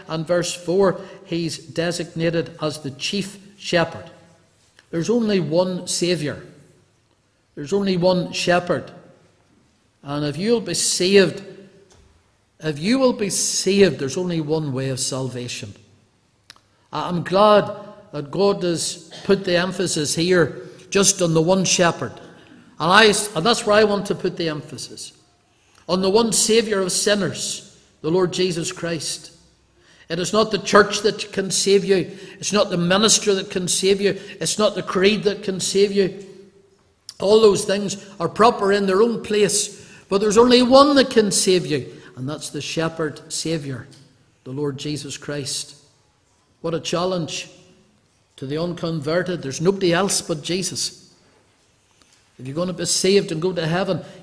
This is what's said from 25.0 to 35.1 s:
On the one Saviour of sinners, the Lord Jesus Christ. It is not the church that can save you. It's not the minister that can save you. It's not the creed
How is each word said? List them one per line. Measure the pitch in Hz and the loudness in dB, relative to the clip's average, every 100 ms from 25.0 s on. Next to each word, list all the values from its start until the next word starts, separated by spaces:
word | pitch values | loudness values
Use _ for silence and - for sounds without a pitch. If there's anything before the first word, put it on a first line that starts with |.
| - - _ _ _ _ _ _ - | -18 -20 _ _ _ _ _ _ -4
On | 185 | 0
the | 190 | 2
one | 208 233 | 2 2
Saviour | - - 226 214 196 | 2 2 2 2 0
of | 185 | -2
sinners, | - 208 202 160 - - - - - _ _ | 0 0 0 0 -4 -8 -10 -14 -20 _ _
the | 151 | -2
Lord | 180 180 | 0 0
Jesus | 180 185 165 156 | 0 -2 -2 -6
Christ. | - 170 165 - - - - _ _ _ _ _ _ - | -6 -6 -6 -6 -10 -12 -20 _ _ _ _ _ _ -8
It | 165 | -6
is | 170 | 0
not | 214 220 | 0 2
the | 208 | -2
church | - 208 202 - | 4 6 6 2
that | 214 202 - | -2 -2 -6
can | 196 190 | -6 -4
save | - 202 196 196 | 0 4 4 4
you. | 190 143 - - - | 0 0 -8 -18 -10
It's | - | -2
not | 196 - | 0 2
the | 180 | 0
minister | 175 196 220 - 208 190 | 2 2 4 2 2 -2
that | 196 | -2
can | 190 180 | -6 -4
save | - 190 196 | 0 2 2
you. | 196 190 - - | 0 -2 -10 -8
It's | 165 - | -4 0
not | 208 185 | 0 0
the | |
creed | 180 185 196 | -4 2 2